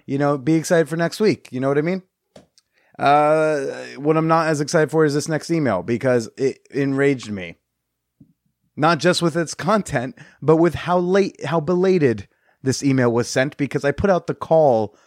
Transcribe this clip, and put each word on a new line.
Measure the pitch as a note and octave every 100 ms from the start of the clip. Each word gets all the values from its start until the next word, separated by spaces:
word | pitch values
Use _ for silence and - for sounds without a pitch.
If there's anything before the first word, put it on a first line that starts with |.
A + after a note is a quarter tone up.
| -
you | C#3
know, | C#3+ D3
be | B2+
excited | D#3+ D3 E3+ D#3
for | E3
next | E3+ -
week. | G#3+ C3+ -
You | B2+
know | C3+
what | C#3+
I |
mean? | D#3+ F#3+ - _ _ - _ _ _ _ _ -
Uh, | C#3 D3 D3+ D#3 D#3 D3 C#3 B2+ B2 B2
what | C#3+ D#3+
I'm | D#3+
not | E3 D#3+
as | D3
excited | D3+ E3 D3+
for | D#3+ D3+
is | D3
this | D3+
next | D3+ -
email | E3 C3+ F#2
because | F2+ A#2 C3 B2 G#2+ -
it | C3 - _
enraged | C#3 C#3 C3+ C#3 C3 G#2+
me. | G2+ F2 - _ _ _ _ _ _ - _ _ _ _ -
Not | D3+ D#3+
just | E3 E3+
with | E3+ E3
its | D#3 -
content, | D3+ G#3 - C#3 B2+ - - _
but | C#3 D#3+
with | E3+ C3+
how | D#3+ F3+
late, | F3 G3 G3 - C3
how | E3
belated | D3+ F3+ F#3+ F#3 C#3 G#2 - _ _ _
this | C3 A#2
email | C#3+ C3 A#2+
was | A#2 A#2+
sent, | C3 C#3 -
because | C#3 C#3+
I | C#3
put | - G3+
out | F3 -
the | -
call | - D#3+ D3 A2+ G#2 _